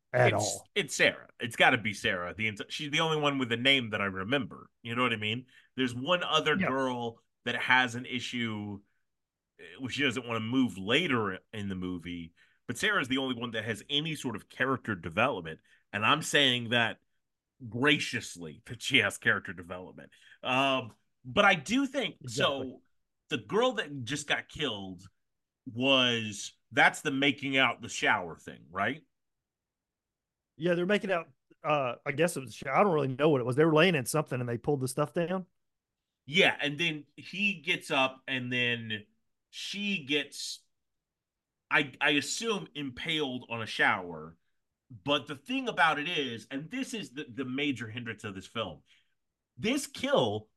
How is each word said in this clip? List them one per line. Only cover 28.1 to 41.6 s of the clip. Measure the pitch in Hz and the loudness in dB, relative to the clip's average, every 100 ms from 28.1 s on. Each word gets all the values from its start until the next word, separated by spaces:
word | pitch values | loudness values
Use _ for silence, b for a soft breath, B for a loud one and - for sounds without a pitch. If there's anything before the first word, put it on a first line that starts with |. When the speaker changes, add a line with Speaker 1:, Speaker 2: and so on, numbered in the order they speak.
| 110 87 78 | 2 0 -10
Speaker 2:
thing, | - 64 64 | -14 -18 -8
right? | 90 107 156 - _ _ _ _ _ _ _ _ _ _ _ _ _ _ - | -2 0 -2 -10 _ _ _ _ _ _ _ _ _ _ _ _ _ _ -2
Speaker 1:
Yeah, | 165 | 2
they're | 175 180 | 2 4
making | 208 202 | 2 2
out, | 175 127 _ _ _ | -2 -2 _ _ _
uh, | 156 151 127 117 147 | 0 2 2 -2 -2
I | |
guess | 139 170 151 | 2 2 0
it | |
was, | 127 - 139 | -10 -10 0
I | 143 | 4
don't | 208 | 4
really | 156 135 | 4 2
know | 127 156 | 4 4
what | 139 | 4
it | 120 | 4
was. | 127 | 4
They | 165 | 6
were | |
laying | 151 185 160 | 8 6 4
in | 120 | 0
something | 151 151 127 | -2 0 -2
and | 123 | -2
they | 120 | -2
pulled | - 143 | 0 0
the | 127 | 0
stuff | - 147 | -2 -2
down. | - 165 190 180 _ _ _ _ _ _ _ - | 0 -2 -2 -6 _ _ _ _ _ _ _ -2
Speaker 2:
Yeah, | 165 156 - | 4 4 4
and | 147 147 | -2 0
then | 170 151 143 - | -2 -2 -8 -18
he | 131 180 208 | -12 -2 -2
gets | 170 143 175 - | -2 -4 -4 0
up | 143 131 131 - | 2 2 -2 -6
and | 131 123 | -4 -2
then | 123 120 117 113 107 - _ _ _ _ | 0 2 0 -4 -8 -8 _ _ _ _
she | - - 196 208 190 131 | -12 -8 -4 -2 -4 -2
gets, | 147 139 - - - _ _ _ _ _ _ _ _ _ _ | -2 -2 -8 -10 -12 _ _ _ _ _ _ _ _ _ _